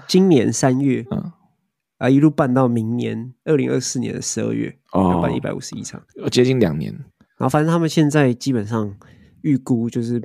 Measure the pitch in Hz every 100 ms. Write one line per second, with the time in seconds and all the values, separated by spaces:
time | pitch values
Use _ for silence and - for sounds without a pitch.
0 | - 185 190 135 110 117 135 127 139 117
1 | 120 - 175 - _ _ _ _ _ -
2 | 123 139 156 147 135 127 127 117 110 120
3 | 113 110 123 - - 147 127 131 - 131
4 | 113 - - 110 110 113 110 - _ 95
5 | 92 87 - - - - - - - -
6 | - - - 127 127 131 90 78 53 -
7 | - _ _ - 123 151 160 170 160 165
8 | 147 151 131 120 139 120 104 117 104 98
9 | - - _ _ 160 131 - 117 117 123
10 | 117 120